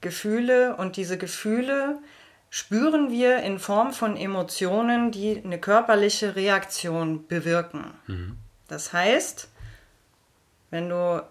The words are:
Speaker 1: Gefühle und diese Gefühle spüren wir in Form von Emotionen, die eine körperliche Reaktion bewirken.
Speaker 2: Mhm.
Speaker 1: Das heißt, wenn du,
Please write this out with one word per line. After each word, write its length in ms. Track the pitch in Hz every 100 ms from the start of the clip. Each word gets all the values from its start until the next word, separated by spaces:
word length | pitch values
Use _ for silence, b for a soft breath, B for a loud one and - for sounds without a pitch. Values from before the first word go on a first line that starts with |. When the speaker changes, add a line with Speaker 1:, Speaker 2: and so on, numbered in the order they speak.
Speaker 1:
Gefühle 720 | 180 165 208 226 240 254 254 -
und 220 | 190 185
diese 200 | 180 180
Gefühle 800 | 175 - 214 226 254 277 277 294 B B B B _
spüren 580 | - - 208 302 311 285
wir 320 | 233 247 247
in 160 | 196 196
Form 340 | - 202 254
von 240 | 254 220 208
Emotionen, 960 | 196 190 175 - 185 202 233 240 240
die 300 | 202 208 214
eine 160 | 196 170
körperliche 800 | 196 214 233 214 202 202 208 190
Reaktion 880 | 196 196 - - 175 165 160 156 156
bewirken. 680 | 170 160 170 170 - - - -
Speaker 2:
Mhm. 300 | 95 87 117 - _ _
Speaker 1:
Das 240 | 151 -
heißt, 560 | 175 190 269 - - - b b b b b _ _ _ _ _ _ _
wenn 200 | 165 175
du, 340 | 175 175 170 -